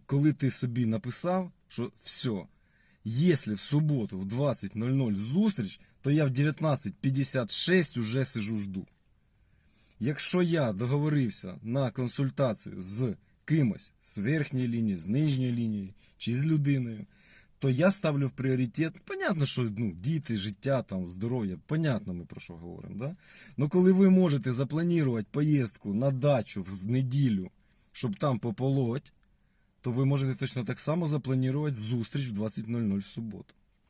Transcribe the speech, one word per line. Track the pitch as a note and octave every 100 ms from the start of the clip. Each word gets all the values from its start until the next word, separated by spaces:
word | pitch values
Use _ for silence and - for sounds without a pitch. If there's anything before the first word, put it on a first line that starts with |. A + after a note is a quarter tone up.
| -
коли | C#3 D3+
ти | C#3+ C3+
собі | - B2+ A#2 A2+
написав, | A2 B2+ - F3 F#3 F3+ - -
що | - - -
все, | - - C3 G2+ - _ _ _ _ _
якщо | A2 A#2+ F3+ D3 A2
в | G#2
суботу | - D3 D#3 C#3 G2+ F#2
в |
двадцять | G2 A#2+ C#3+ A2 G2 A2
нуль | A#2+
нуль | C3+ A#2+
зустріч, | G2 A2 E3 A3 - G2+ - - _
то | C#3
я | D3+
в | C#3+
дев'ятнадцять | B2+ D3+ - G#2+ C#3 G2
п'ятдесят | - C#3 C3+ C3+ C3 A2+
шість | - - F#3 - B2
уже | G#2+ C3
сижу, | B2 A#2 G#2 G#2+
жду. | G2+ F#2+ - _ _ _ _ _ _ _ _ _ _ -
Якщо | A#2 D3 - F3+
я | F3 E3 A#2+
договорився | F#2+ B2 C#3+ D3+ D3 A#2 - F#2 -
на | A2 C3+ B2+
консультацію | - B2 - C3+ - C3 G2 G#2 G2
з | F2+ G#2+ B2+ F#2+ _ _
кимось, | - D#3 B2 - - _
з | - -
верхньої | G#2 D#3 C#3+ C3 B2
лінії, | A#2 A2 F2+
з | F2
нижньої | B2+ D3+ C3 B2
лінії, | A#2+ A2+ G#2 F#2+ - _ -
чи | -
з | B2 D#3
людиною, | D#3 C#3+ C#3 A#2+ G#2+ - _ - - - -
то | C3+
я | B2+ F#3
ставлю | - D#3+ C#3+ C3+
в |
пріоритет, | - C3 B2+ A#2+ - D#3+ -
понятно, | - G4 E4+ D#3+ C#3
що, | - A#2 G2+
ну, | A2
діти, | E2+ A#2 D#3+ B2+ G#2+
життя, | G#2+ G2 C3+ C3
там, | - F#2+ F2
здоров'я, | F#2 A2+ B2+ G2+ F2 -
понятно | D#3 D#3 G#2+ G2
ми | F2
про | D#2+ -
що | -
говоримо, | E2 F2 F2 -
да? | G2 C#3 F#3 - - - -
Но | D3
коли | F3+ F#3
ви | F#3+ F#3+
можете | F#3 F3 C#3+ B2+
запланувати | A#2+ C#3 D3+ F3 E3+ C3+ A#2 G2+
поїздку | C#3 D3+ D3 A#2 - G#2
на | G2+ C#3
дачу | C3 D3 C3 - G2+
в | F#2 G2 G2
неділю, | B2+ C3 C#3 C3 G2 F#2 _ _ _ _
щоб | - B2 G2
там | D3 A2+
пополоть, | A#2+ G#2 C3 C#3 A#2+ B2+ - _ _ _ _ _ _ _
то | C3
ви | A#2+
можете | C3+ C#3 C3+
точно | B2+ C3 B2+
так | A2+ A#2+
само | - E3+ D#3
запланувати | D3+ B2+ C3 C3 C#3 D3+
зустріч | B2 A2+ B2 A2 C#3+ B2+
в |
двадцять | G2+ A2 - A2
нуль | A#2+
нуль | G#2+ G2
в | -
суботу. | - A2+ F2+ - _ _ _